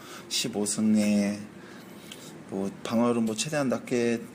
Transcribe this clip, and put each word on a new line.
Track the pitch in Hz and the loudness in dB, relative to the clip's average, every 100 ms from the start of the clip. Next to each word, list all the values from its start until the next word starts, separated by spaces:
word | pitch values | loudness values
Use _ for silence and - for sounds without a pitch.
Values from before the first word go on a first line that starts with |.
| - - - | -16 -16 -4
십오 | - 127 101 104 | -2 -2 0 0
승에 | - 110 107 104 104 101 104 - - - - - - - - - - - | 2 4 6 6 4 4 0 -10 -16 -16 -18 -18 -18 -16 -16 -16 -16 -8
뭐 | 98 98 - | -4 -4 -6
방어율은 | - 113 120 120 113 | 0 4 4 4 2
뭐 | 110 | 0
최대한 | 151 151 135 | -2 0 0
낮게 | 110 - 123 117 117 - | 0 0 2 2 0 -4